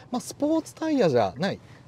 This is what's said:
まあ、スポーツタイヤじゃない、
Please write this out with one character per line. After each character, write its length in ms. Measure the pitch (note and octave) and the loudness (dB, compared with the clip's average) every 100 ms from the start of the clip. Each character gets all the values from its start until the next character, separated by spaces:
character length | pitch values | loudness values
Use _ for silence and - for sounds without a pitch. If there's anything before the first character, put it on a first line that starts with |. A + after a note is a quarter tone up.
| - | -8
ま 60 | B3 | -8
あ、 40 | |
ス 140 | - | -8
ポ 220 | - D4 D#4+ | -4 0 0
ー 60 | |
ツ 120 | - | -2
タ 140 | - D#4+ | -8 -2
イ 100 | C#4 | 2
ヤ 120 | F3 | 4
じ 80 | A#2+ | 4
ゃ 160 | G2 B2+ | 2 0
な 160 | F#3 | -4
い、 80 | A#2+ - - | -4 -12 -20